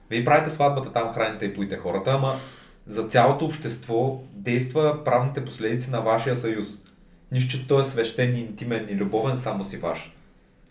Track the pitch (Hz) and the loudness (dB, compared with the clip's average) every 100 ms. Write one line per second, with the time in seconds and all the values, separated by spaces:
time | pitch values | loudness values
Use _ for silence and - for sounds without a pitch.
0 | - 117 131 151 151 - 143 139 - 117 | -4 0 4 4 4 2 2 2 -2 -2
1 | 113 117 110 - 101 101 98 98 90 98 | -2 0 -2 -2 -6 -4 -4 -4 -2 -2
2 | 131 135 135 131 - - - - 107 107 | 0 2 2 -2 -8 -18 -20 -20 -8 -6
3 | 110 123 127 143 156 - 117 - - 117 | 2 6 6 4 0 -2 -6 -8 -2 0
4 | 131 131 - 101 120 123 127 156 151 147 | 0 -2 -10 -8 0 0 2 2 2 2
5 | 131 123 135 - - - 110 123 - 117 | 2 2 2 -2 -8 -4 -2 -2 -2 -2
6 | 113 113 135 123 113 107 98 - - - | 2 2 2 -2 -2 -4 -6 -10 -20 -20
7 | - - - 127 127 - - 139 135 117 | -20 -20 -4 0 0 -2 2 2 2 0
8 | 113 - 123 120 107 101 117 110 104 98 | -2 0 0 0 -4 -8 -4 -4 -2 -2
9 | 98 107 131 123 110 101 95 98 - - | 0 0 0 -2 -2 -4 -6 -6 -4 -4
10 | - - - _ _ _ - | -8 -20 -20 _ _ _ -20